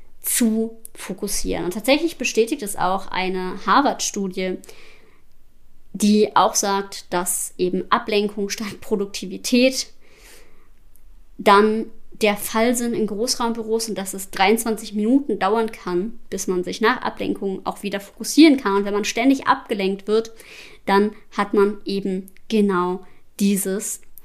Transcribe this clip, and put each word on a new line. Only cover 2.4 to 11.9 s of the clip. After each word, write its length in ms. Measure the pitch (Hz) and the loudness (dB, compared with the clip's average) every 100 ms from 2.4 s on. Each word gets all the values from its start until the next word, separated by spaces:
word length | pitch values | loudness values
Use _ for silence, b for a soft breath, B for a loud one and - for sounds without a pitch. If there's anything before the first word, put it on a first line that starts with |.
| 226 302 | 2 0
es 140 | 202 - | -6 -2
auch 320 | 180 190 - | 0 -2 -4
eine 460 | 185 185 185 185 190 185 | -4 -2 -2 -4 -4 2
Harvard-Studie, 880 | 233 269 - - 208 196 185 185 - b b b b b b b - - - - - - | 4 4 0 -4 -4 -4 -4 -4 -6 b b b b b b b -20 -20 -20 -18 -18 -12
die 440 | 190 208 208 208 - | 0 4 6 6 6
auch 180 | 202 | 4
sagt, 580 | - 202 196 196 - - | 2 0 -2 -4 -10 -4
dass 420 | 175 185 - - - | -4 -2 -4 -6 -2
eben 320 | 180 190 - | -2 0 0
Ablenkung 600 | 240 220 208 208 208 202 | 0 0 0 0 -2 -6
statt 300 | - 202 - | -6 -8 -8
Produktivität 1080 | - 208 196 - 190 190 - 240 262 262 - - b b b b b b b - - - - - - - | -4 -4 -4 -8 -10 -8 2 4 4 2 -8 -12 b b b b b b b -20 -20 -20 -18 -20 -18 0
dann 480 | 202 202 214 220 - | 6 8 6 2 -4